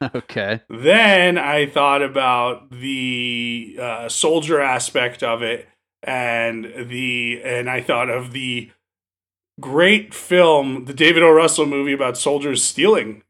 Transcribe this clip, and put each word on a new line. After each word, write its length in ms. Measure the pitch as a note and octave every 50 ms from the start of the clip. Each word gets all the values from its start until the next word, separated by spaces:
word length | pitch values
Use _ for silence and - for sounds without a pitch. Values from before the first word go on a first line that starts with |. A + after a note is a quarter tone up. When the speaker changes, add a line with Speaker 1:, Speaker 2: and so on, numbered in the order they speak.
Speaker 1:
<laughs> 140 | C3+ B2+ -
Okay. 460 | B2 - - - A#2 G2 G2+ A2 A#2 _ -
Speaker 2:
Then 720 | A2+ A2+ C3 D#3+ G3+ A3+ A3+ G#3 G3 F#3 F3+ F3+ F3+ E3+
I 280 | C#3+ C#3+ D3+ D3+ D3
thought 360 | C#3+ - D3 C#3+ C#3+ C#3 C#3+
about 680 | C#3+ C3+ C3+ C#3 C3 B2+ B2 B2 A#2+ B2 B2 - - C3+
the, 1080 | B2+ B2 B2+ C3+ C3+ C3 B2+ B2+ B2 B2 B2 B2 A#2+ A#2+ A#2+ A#2+ A#2+ A#2+ A2+ G#2 - B2+
uh, 280 | B2 A#2+ A2+ A#2 A#2+ A#2
soldier 520 | - - - D#3 E3 E3 D3+ D#3 E3 C#3+
aspect 640 | C#3 C3+ B2+ A#2+ - - - C3+ B2 A#2+ - - C3
of 180 | A#2 A#2 A#2
it, 260 | A#2 A2+ A#2+ - - _ _ _ _ _ _ _ -
and 600 | B2+ C3 B2+ B2 A#2+ A#2 A#2 A#2 A#2 A2+ A2+ A2 A2+ A2 C3 A#2+ A#2+
the, 520 | B2 B2 C3 B2+ B2 A#2+ A#2+ A#2+ A#2+ A#2 -
and 240 | C3 B2 A#2+ B2 B2+
I 120 | B2+ B2+
thought 280 | - - C3+ A#2+ B2+ B2
of 220 | A#2 B2+ B2 B2
the 380 | A#2+ C3+ C3 B2+ B2 A#2+ A#2 - _ _ _ _ _ _ _ _ _ _ _ _ _ _ _ _ _ -
great 520 | - C3+ C#3 D#3 F3+ G3 G#3+ G#3 G#3+ -
film, 720 | - - - - F3+ F3+ F3 E3 D#3 C#3+ C#3 C3+ C3 C3 B2
the 80 | C3+ C#3
David 280 | C3+ D3+ E3 E3+ D#3+
O. 80 | E3+ E3
Russell 360 | D#3 D#3+ E3 D#3+ - - D3+
movie 260 | C#3+ C#3+ C#3 C#3 C#3+
about 260 | C#3 C#3 C3+ B2 B2 -
soldiers 440 | - C#3+ C#3+ C#3+ C#3 D3 B2+ -
stealing 600 | - - - C#3 D#3 G#3 G#3+ E3+ A2 A2 G#2 - _